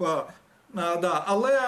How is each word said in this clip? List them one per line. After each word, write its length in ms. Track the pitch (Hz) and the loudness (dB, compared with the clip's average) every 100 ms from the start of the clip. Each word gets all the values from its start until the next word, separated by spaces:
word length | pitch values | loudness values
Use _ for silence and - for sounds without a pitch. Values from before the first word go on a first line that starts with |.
а, 240 | 160 151 - - _ _ _ | -2 -2 -4 -14 _ _ _
а, 220 | 190 170 175 | -4 -2 0
да. 260 | 180 156 190 | 0 0 0
Але, 340 | 202 254 269 | 0 2 2